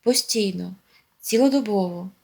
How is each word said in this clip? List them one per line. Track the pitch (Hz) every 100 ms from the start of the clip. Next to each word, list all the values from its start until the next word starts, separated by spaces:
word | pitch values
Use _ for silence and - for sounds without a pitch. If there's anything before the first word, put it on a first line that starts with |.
Постійно. | 233 254 - 233 202 180 180 185 _ _ _ _
Цілодобово. | - 226 269 277 220 202 180 175 185 _